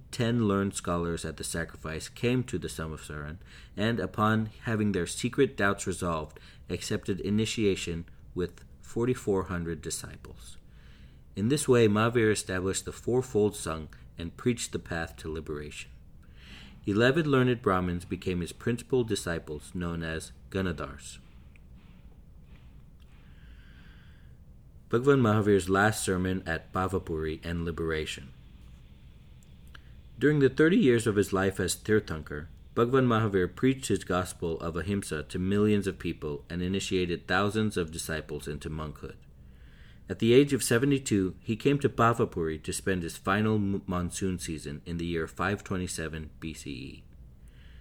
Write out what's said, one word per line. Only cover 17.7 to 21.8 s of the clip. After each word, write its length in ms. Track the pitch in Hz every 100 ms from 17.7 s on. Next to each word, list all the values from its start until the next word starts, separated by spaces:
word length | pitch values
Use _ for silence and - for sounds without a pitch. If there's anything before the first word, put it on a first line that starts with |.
| 92 90 87
became 360 | - 87 92 87
his 120 | 82
principal 520 | - 120 120 - 127
disciples, 680 | 113 98 87 82 78 76 -
known 300 | 92 85 85
as 300 | 82 80 - - -
Ganadhars. 680 | 98 92 78 71 - - - - - - - - -